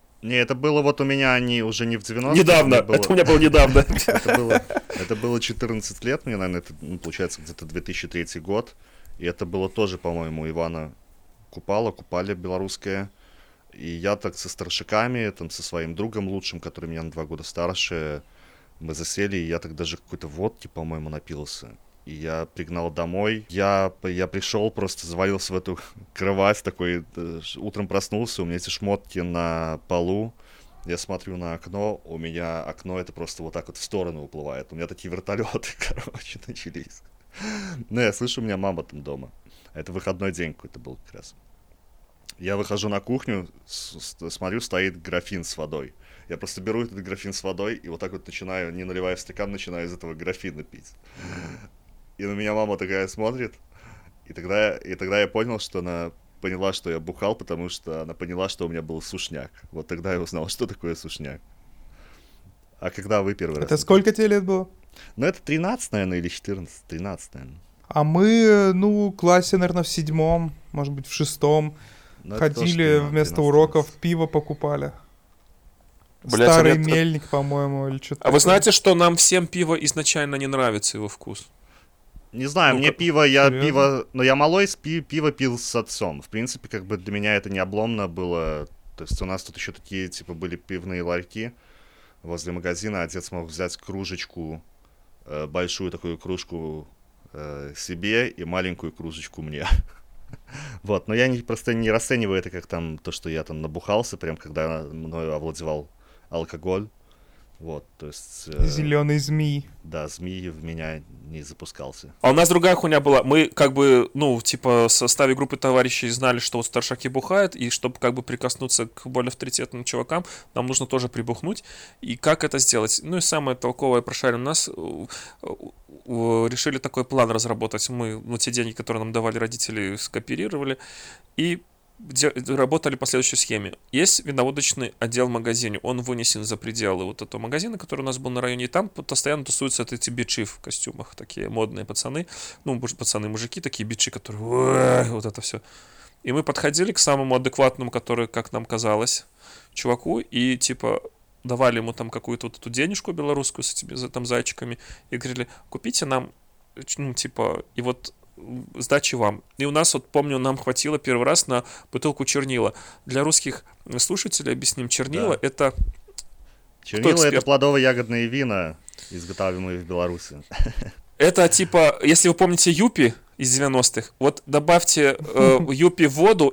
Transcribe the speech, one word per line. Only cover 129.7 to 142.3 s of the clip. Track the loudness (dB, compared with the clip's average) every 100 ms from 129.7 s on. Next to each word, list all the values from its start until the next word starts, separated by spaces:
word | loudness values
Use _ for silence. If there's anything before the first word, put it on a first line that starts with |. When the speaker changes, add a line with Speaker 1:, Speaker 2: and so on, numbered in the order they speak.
| -4 -4 -4
Speaker 2:
скооперировали. | -6 -8 -6 -6 -4 -4 -6 -6 -10 -20 -20 -20 _ -4
И | -2 -4 -10 _ _ -20
де-, | -8 0 0 0 -2
работали | 0 2 2 0 -2
по | 0
следующей | 0 2 0
схеме. | 0 -2 -6 -12 _
Есть | 2 4 2 0
виноводочный | 0 0 0 -2 -2 -6 -4
отдел | -2 2 2
в |
магазине, | 0 -2 -2 -2 -4
он | -4 -4
вынесен | -4 -2 0 -2 -4
за | -6
пределы | -6 -4 -2 0
вот | -4 -8
этого | -12 -10
магазина, | -6 -6 -6 -10
который | -10 -8
у | -6
нас | -6
был | -6
на | -4
районе, | -4 -4 -2
и |
там | -2 -4
п-, | -6
постоянно | -6 -2 0 -2
тусуются | -2 -2 -2 -2
вот | -4
эти | -6 -6
бичи | -4 -4 -4 -6
в | -8
костюмах, | -10 -8 -8 -10 -14 -16
такие | -14 -8 -6
модные | -2 -4 -4
пацаны, | -8 -6 -6 -6 -8